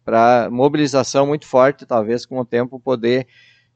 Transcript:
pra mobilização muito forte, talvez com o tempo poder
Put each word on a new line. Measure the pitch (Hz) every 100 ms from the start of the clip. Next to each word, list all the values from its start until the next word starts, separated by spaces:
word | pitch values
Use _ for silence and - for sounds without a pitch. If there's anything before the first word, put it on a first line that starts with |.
| -
pra | 113 117 123 104
mobilização | 120 143 151 147 135 120 139 143
muito | 151 -
forte, | 131 135 143 135
talvez | 120 107 120 -
com | 127
o | 120
tempo | 120 123 127
poder | 135 123 117 127 127 _ _ _ _